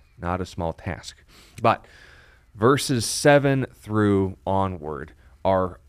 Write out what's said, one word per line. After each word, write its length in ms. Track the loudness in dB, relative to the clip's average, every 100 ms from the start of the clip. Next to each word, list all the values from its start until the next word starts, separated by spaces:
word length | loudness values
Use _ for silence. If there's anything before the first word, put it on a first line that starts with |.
| _ -10
Not 240 | -6 -6
a 40 | -6
small 280 | -6 -6
task. 420 | -6 -10 -10 -12 -20 _ -20 -20 -4
But 240 | 0 0 -4 -20 -20 -20 -20 _ _
verses 520 | 0 2 2 0 -2 -2
seven 580 | 0 4 4 4 0 -4
through 640 | -8 -4 0 4 4 0 -4 -2
onward 640 | -2 -2 -4 -10 -10 -12 -18 -20 -6 0
are 340 | 0 0 -6